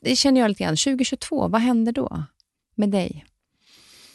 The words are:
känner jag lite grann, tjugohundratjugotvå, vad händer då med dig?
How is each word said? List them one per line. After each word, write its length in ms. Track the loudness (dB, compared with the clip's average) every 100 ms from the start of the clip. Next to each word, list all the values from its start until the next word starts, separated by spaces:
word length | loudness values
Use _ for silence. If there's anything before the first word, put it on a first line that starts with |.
| 0
känner 260 | 2 4 4
jag 80 | 2
lite 160 | 0
grann, 120 | -2 -2
tjugohundratjugotvå, 720 | 0 0 -2 -4 -4 -2 0
vad 120 | 2
händer 320 | 2 2 0
då 300 | -2 -4 -6 -10 _ _ _ _ -2
med 140 | 0
dig? 340 | 0 -2 -8 -18 _ _ _ _ -20 -20 -20 -20